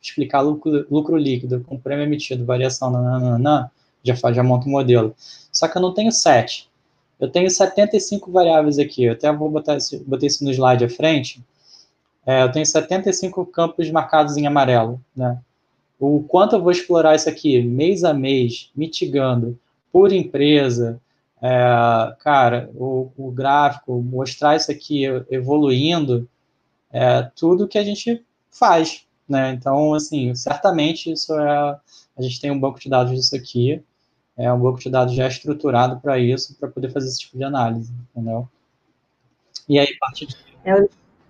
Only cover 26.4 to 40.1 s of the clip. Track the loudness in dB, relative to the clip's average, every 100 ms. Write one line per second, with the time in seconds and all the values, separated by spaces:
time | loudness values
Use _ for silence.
26.4 | _ _ _ _ _ -2 2 2 -2 -2
27.4 | 0 2 0 -2 -4 -4 -4 -6 -8 _
28.4 | _ 0 4 4 2 -6 _ _ -4 -2
29.4 | -2 -4 -2 0 2 0 -2 -4 -4 -4
30.4 | -6 0 0 2 -2 -4 -8 -8 -4 -2
31.4 | 0 0 -2 -4 _ _ _ -8 -8 -6
32.4 | -6 -2 -4 -6 -2 0 0 -2 -4 -4
33.4 | -6 -2 0 -2 -8 _ _ _ _ -6
34.4 | -2 0 0 -2 -4 -2 0 0 -2 -4
35.4 | -8 -4 -2 0 0 -2 -4 0 0 -2
36.4 | -6 -12 -12 -8 -8 -6 -6 -8 -12 -10
37.4 | -6 -2 -2 -4 -8 -14 -14 -10 -8 -8
38.4 | -10 _ _ _ _ _ _ _ _ _
39.4 | _ -20 0 2 2 -2 -8